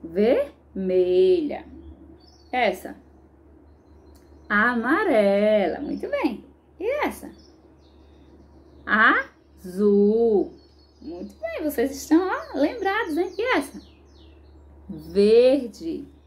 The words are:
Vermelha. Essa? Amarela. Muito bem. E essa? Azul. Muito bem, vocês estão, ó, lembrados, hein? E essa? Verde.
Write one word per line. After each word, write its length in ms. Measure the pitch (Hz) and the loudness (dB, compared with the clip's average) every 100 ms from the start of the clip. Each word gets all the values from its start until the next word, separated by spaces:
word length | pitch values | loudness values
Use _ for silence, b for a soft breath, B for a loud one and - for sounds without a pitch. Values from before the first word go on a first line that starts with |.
Vermelha. 1600 | - 170 214 427 571 - _ 196 190 185 180 180 185 180 147 - - - - - - - - - - | -8 0 2 2 0 -8 _ -8 -2 0 2 4 4 2 0 -8 -12 -20 -20 -20 -20 -20 -20 -20 -8
Essa? 420 | 254 226 185 - - - - - _ _ - - - _ - - - - - - | 0 0 -2 -10 -16 -20 -20 -20 _ _ -20 -20 -20 _ -20 -20 -20 -20 -20 -4
Amarela. 1300 | 208 233 247 233 339 415 233 202 202 208 214 180 - | 0 2 0 0 0 2 2 4 4 2 2 0 -4
Muito 260 | 285 - 381 | -8 -8 -6
bem. 340 | 571 339 214 - _ _ _ | -4 -4 -6 -14 _ _ _
E 280 | 392 587 466 | -6 -4 -4
essa? 240 | 208 - - - _ - - _ - - - - - - - - - | -6 -16 -20 -20 _ -20 -20 _ -20 -20 -20 -20 -20 -20 -20 -20 -18
Azul. 1700 | - 208 233 415 539 _ _ - 185 180 208 202 202 220 233 202 156 - - _ _ _ | -4 2 4 2 -2 _ _ -20 -14 0 2 4 4 4 2 2 0 -8 -20 _ _ _
Muito 340 | - 339 202 - | -16 -14 -14 -12
bem, 240 | 659 640 | -10 -6
vocês 260 | 311 - 262 | -6 -2 -4
estão, 380 | 277 - 311 370 | -4 2 2 2
ó, 300 | 508 622 480 | -4 -8 -2
lembrados, 580 | 294 494 392 403 403 302 | -2 -2 -4 -4 -4 -4
hein? 160 | 381 370 | -4 -4
E 180 | 480 403 | -2 -2
essa? 240 | - - - - - - - - - - - - - | -4 -14 -20 -20 -20 -20 -20 -20 -20 -20 -20 -20 -16
Verde. 1200 | 156 160 180 202 226 254 277 240 - 165 156 - - | -16 -6 2 6 6 6 2 -2 -10 -10 -10 -12 -20